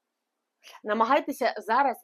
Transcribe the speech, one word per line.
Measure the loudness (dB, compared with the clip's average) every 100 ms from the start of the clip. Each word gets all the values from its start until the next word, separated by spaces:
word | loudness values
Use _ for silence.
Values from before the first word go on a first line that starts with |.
| _ _ _ _ _ _ -20 -14
Намагайтеся | -4 0 2 2 0 -2 -4 -4
зараз | -2 0 0 -2